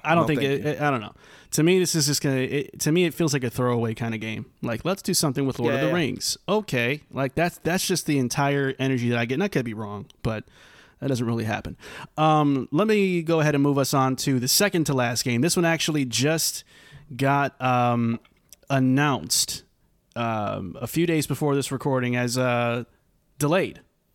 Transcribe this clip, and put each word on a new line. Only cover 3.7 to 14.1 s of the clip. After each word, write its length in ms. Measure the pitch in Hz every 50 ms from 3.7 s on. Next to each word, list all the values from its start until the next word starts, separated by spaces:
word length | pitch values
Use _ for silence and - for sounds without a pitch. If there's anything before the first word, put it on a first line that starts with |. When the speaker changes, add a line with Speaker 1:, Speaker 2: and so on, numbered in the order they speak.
| 120 120 117 113 110
Speaker 1:
kinda 240 | - 120 113 113
game. 280 | 110 107 110 110 - - - _ _
Like, 240 | - 123 113 110 -
let's 160 | 160 190 -
do 120 | - - 175
something 320 | - - 147 123 139 139
with 140 | 135 - -
Lord 140 | 120 131 143
Speaker 2:
Yeah, 60 | 135
Speaker 1:
of 20 |
the 60 | 147 156
Speaker 2:
yeah. 40 | -
Speaker 1:
Rings. 420 | 180 160 113 92 92 - - - - _
Okay. 540 | - 196 214 208 - 139 123 117 120 143 151 - _
Like, 240 | - 123 135 135 -
that's, 220 | - 170 170 - -
that's 260 | - 160 175 185 -
just 200 | - 185 156 -
the 120 | - 147 139
entire 540 | 127 120 - - 143 143 143 143 139 135 135 -
energy 300 | 131 135 135 123 120 120
that 80 | 120 120
I 60 | 120
get. 80 | 117 131
And 80 | 147 202
I 60 | 208
could 160 | - 147 120
be 80 | 120 107
wrong, 320 | 107 110 104 104 101 - - - _ -
but 220 | 123 110 107 - - _ - - - - - - - _ _
that 60 | - 139
doesn't 160 | 135 113 123
really 180 | 113 117 117 110
happen. 320 | 107 107 101 - - - - - - - - - - _
Um, 520 | - 156 156 156 151 147 143 139 135 117 -
let 160 | - 160 208
me 340 | 220 214 208 196 190 180 175
go 200 | 160 160 165 160
ahead 120 | 151 151 143
and 80 | 143
move 160 | 139 143 139
us 160 | 139 135 - -
on 220 | 139 131 131